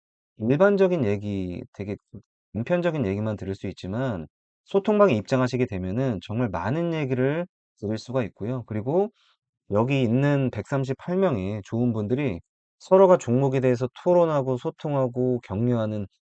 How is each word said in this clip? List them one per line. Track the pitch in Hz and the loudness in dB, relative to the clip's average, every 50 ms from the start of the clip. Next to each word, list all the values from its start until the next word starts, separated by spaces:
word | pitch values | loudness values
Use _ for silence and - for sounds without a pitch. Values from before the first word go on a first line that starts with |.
| _ _ _ _ _ _ _ - | _ _ _ _ _ _ _ -4
일반적인 | 107 113 135 147 185 202 202 196 196 185 180 170 131 | 0 0 2 4 6 4 6 6 4 4 2 2 0
얘기, | 101 104 101 101 104 101 98 92 90 87 87 - - _ | 0 0 -2 -2 -4 -4 -4 -4 -4 -6 -8 -10 -12 _
되게 | - 101 98 107 - _ _ - 104 - _ _ _ _ _ - | -10 -8 -8 -8 -10 _ _ -20 -20 -20 _ _ _ _ _ -8
단편적인 | 98 117 - 175 175 170 175 156 156 127 | -6 -4 -2 -2 0 0 0 0 0 0
얘기만 | 98 95 101 107 110 107 101 | 0 0 -2 -2 -4 -4 -6
드릴 | - 92 95 | -6 -8 -8
수 | - - 101 | -6 -6 -8
있지만 | 85 - - 92 95 117 135 131 113 87 78 - _ _ _ _ _ _ _ | -8 -8 -8 -6 -6 -4 -4 -4 -4 -6 -8 -12 _ _ _ _ _ _ _
소통방에 | - - 196 196 - 214 208 202 196 135 | -4 -2 -2 0 2 2 4 4 4 2
입장하시게 | 107 101 - - 127 127 123 123 123 - - | 0 0 0 0 0 0 0 0 -2 -2 -2
되면은 | 98 92 90 92 92 117 135 131 117 90 - | -4 -4 -4 -4 -4 -2 -2 -2 -4 -4 -6
정말 | - 101 113 127 113 | -6 -4 -4 -4 -4
많은 | 87 85 87 101 135 165 170 170 165 | -4 -4 -4 -4 -2 -2 -2 -4 -4
얘기를 | 160 151 131 131 123 127 135 147 165 175 180 _ _ _ _ _ _ | -4 -4 -4 -2 0 0 0 0 -2 -4 -8 _ _ _ _ _ _
드릴 | - 101 110 107 | -8 -6 -6 -6
수가 | - - 120 131 120 | -6 -6 -4 -4 -4
있고요. | 92 - - 95 107 127 131 113 | -4 -6 -8 -8 -6 -6 -6 -6
그리고 | - 110 107 101 123 147 180 202 220 - _ _ _ _ _ _ _ _ _ _ - | -6 -6 -6 -4 -2 0 0 0 0 -4 _ _ _ _ _ _ _ _ _ _ -2
여기 | 101 104 113 127 143 139 131 | 0 0 2 2 2 2 2
있는 | 110 113 131 139 143 143 143 135 127 | 2 2 2 2 2 2 2 0 -2
백삼십팔 | - 107 98 - - 135 135 127 131 - - - 180 185 | -2 -6 -6 -4 -4 -4 -2 -4 -6 -6 -6 -4 -2 0
명의 | 196 185 147 101 92 95 104 107 95 | 0 0 0 0 -2 -4 -6 -8 -8
좋은 | - - 113 120 123 113 | -6 -2 0 0 0 0
분들이 | 110 104 101 120 131 147 131 92 87 - _ _ _ _ _ _ _ | -2 -2 -2 -2 0 0 -2 -4 -6 -10 _ _ _ _ _ _ _
서로가 | - - 190 190 196 180 185 170 | 0 4 6 8 8 8 8 6
종목에 | - - 117 127 139 139 131 135 | 4 2 2 2 2 2 2 2
대해서 | 123 131 127 117 127 123 - - - | 2 2 2 2 0 -4 -6 -4 0
토론하고 | 180 180 175 170 165 156 143 131 131 131 123 | 2 4 4 4 4 2 0 0 0 -2 -2
소통하고 | - 160 - - - 160 147 139 131 127 120 127 127 127 127 120 | -4 -6 -8 -6 -4 -2 0 0 0 0 -2 -2 0 0 0 -2
격려하는 | - - 98 98 117 123 123 117 110 107 107 107 101 95 _ _ _ | -4 -4 -4 -2 0 0 0 0 0 -2 -4 -4 -6 -8 _ _ _